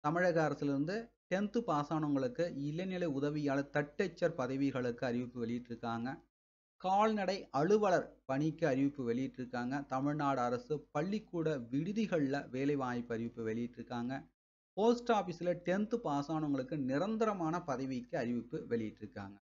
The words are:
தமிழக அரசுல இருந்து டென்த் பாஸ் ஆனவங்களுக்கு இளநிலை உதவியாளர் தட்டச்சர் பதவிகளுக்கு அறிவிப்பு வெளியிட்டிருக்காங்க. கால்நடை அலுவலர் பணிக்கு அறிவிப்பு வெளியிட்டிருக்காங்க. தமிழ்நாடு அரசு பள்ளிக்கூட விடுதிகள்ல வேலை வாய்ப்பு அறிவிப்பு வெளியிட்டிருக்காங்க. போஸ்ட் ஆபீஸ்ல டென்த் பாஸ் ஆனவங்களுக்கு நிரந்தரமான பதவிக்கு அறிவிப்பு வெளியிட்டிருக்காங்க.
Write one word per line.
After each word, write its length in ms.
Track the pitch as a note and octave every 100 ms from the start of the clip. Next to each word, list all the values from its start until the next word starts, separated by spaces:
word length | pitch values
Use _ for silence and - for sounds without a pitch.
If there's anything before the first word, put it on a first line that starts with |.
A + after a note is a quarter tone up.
தமிழக 340 | D3 E3+ F#3 E3
அரசுல 320 | D#3 C#3+ C#3+
இருந்து 240 | C#3 D#3 G#3+ A#3 _ _
டென்த் 320 | F#3 G3+ A#3+
பாஸ் 260 | A#3 D3 C#3+
ஆனவங்களுக்கு 540 | D#3+ D3+ C#3 B2+ B2 E3+ C#3
இளநிலை 460 | C#3+ D#3 F#3+ F3+ F3
உதவியாளர் 640 | C3+ D3 D3+ C#3+ C#3 C#3
தட்டச்சர் 680 | D3 C#3+ - F#3+ - E3+ D#3+
பதவிகளுக்கு 680 | B2+ C3+ C#3 C3 B2 A#2+
அறிவிப்பு 340 | C3 A#2+ B2 B2
வெளியிட்டிருக்காங்க. 680 | A#2 A#2+ A#2+ A2+ A#2 A#2 A#2+ D#3+ _ _ _ _ _ _
கால்நடை 560 | F#3 G3 A3 G#3+ F#3 G3 -
அலுவலர் 540 | C3 E3 G#3+ G#3 E3 - -
பணிக்கு 400 | - C3+ D#3 D#3 D#3+
அறிவிப்பு 360 | C3 C#3 C#3
வெளியிட்டிருக்காங்க. 720 | A#2+ A#2 C3+ C3 B2 A#2+ B2 C#3+ C#3+
தமிழ்நாடு 540 | C3 C#3 D3+ C#3+ C3+
அரசு 340 | B2 B2 - D3+ -
பள்ளிக்கூட 580 | D3 F3 G#3 - E3+ D#3 C#3+ A#2
விடுதிகள்ல 720 | C3+ E3+ G#3 G3+ F3+ C3+ C#3+ B2+
வேலை 260 | B2 C#3 C#3+
வாய்ப்பு 380 | B2+ A#2+ A#2+
அறிவிப்பு 280 | A2+ A#2 A#2
வெளியிட்டிருக்காங்க. 680 | A2 A2 A#2+ B2 A#2 A#2+ A#2+ C3+ - _ _ _ _ -
போஸ்ட் 340 | A3+ A#3+ -
ஆபீஸ்ல 420 | G#3+ F3+ D#3+ F3 F3
டென்த் 340 | - F#3 G#3+ A#3
பாஸ் 340 | E3 C#3+ C#3+
ஆனவங்களுக்கு 460 | D#3+ D3+ C#3 C3 D3+
நிரந்தரமான 720 | B2+ C#3 F#3+ A3 A3 G3 D#3+ F3
பதவிக்கு 500 | E3+ B2+ C3+ B2+ A#2+ D#3+
அறிவிப்பு 400 | A#2+ A#2+ A2+ D#3 -
வெளியிட்டிருக்காங்க. 680 | A#2 G#2+ G#2 G#2 G#2 G2 G2+